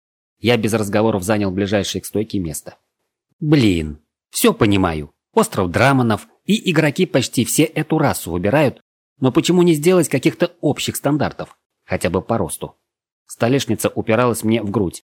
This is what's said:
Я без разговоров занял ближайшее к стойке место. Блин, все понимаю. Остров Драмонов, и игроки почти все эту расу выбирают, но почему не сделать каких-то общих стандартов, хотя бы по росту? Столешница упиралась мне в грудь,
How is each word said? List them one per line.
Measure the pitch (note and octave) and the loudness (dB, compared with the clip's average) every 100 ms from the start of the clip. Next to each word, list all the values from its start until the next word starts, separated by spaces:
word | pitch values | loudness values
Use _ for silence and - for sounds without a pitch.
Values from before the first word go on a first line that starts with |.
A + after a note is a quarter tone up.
| _ _ _ _ | _ _ _ _
Я | G#2+ A#2+ | 0 2
без | G#2+ | 2
разговоров | A2 G2+ G#2 A2+ G#2 | -2 0 0 2 0
занял | F2+ G#2+ G2 | -2 -2 0
ближайшее | F#2 G2+ G#2 F#2 F#2 | -2 -2 -2 -2 -8
к | - | -6
стойке | G2+ A2 G2+ | -6 -4 -6
место. | D#2+ D2 - - _ _ _ _ _ _ | -6 -8 -16 -20 _ _ _ _ _ _
Блин, | D3+ D3+ G#2+ E2 D#2 D2+ _ _ _ | 2 4 4 2 -2 -10 _ _ _
все | - A#3 | 0 0
понимаю. | - A2 G2+ F2+ D#2 D2 _ _ | 4 2 4 2 -2 -10 _ _
Остров | A3 - - F2+ | 0 0 0 -2
Драмонов, | E2+ C3 C3 A#2+ G#2 - _ - | 4 4 4 2 -2 -4 _ -2
и | A3 F3+ | -2 0
игроки | D#3+ D3+ D#3 F#3 | 0 0 0 0
почти | C3+ - - A2 | 0 0 -2 0
все | - | 0
эту | D#3 D#3 - D#3 | 0 -2 -2 0
расу | C3+ - - | 0 -2 -6
выбирают, | F2 G2 D3 C3 - _ _ _ - | -4 0 2 0 -2 _ _ _ -2
но | C3 | 0
почему | D#3+ E3 F3+ | 2 2 2
не | F3 | 4
сделать | D3+ E3 F#3 - | 4 4 2 2
каких-то | C3 D#3 - F3 _ | 0 0 -2 -6 _
общих | D3+ - - - | -4 -2 -6 -4
стандартов, | C#3 D3 F2 - - _ _ _ | -2 0 -2 -6 -14 _ _ _
хотя | - F#2 F#2 | -8 -4 -2
бы | F2+ | -2
по | - - | -2 -4
росту? | D#3+ - - _ _ _ _ _ _ | -4 -8 -14 _ _ _ _ _ _
Столешница | - A#2 C3+ - G#2+ - | -4 0 0 -2 -2 -2
упиралась | A2+ G#2 A2 B2 G#2 | -4 -2 2 2 0
мне | G#2+ A2+ | 0 -2
в | G#2 | 0
грудь, | A2 E2+ - _ | -2 -2 -4 _